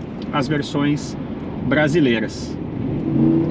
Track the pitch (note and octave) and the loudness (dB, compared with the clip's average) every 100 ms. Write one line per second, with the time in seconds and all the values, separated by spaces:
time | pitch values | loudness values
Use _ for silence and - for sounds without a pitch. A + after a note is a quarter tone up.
0 | - - - D3 C3 D3 C3+ C#3+ C#3+ D3 | -6 -8 -4 -2 0 -2 -2 0 2 0
1 | - - - - - - B2 C#3 D3+ E3 | -2 -8 -8 -8 -8 -4 0 4 4 4
2 | C3+ A2+ - - - - - - - - | 4 2 0 -6 -8 -8 -6 -6 -4 -2
3 | - - - E4 - | 0 4 4 4 2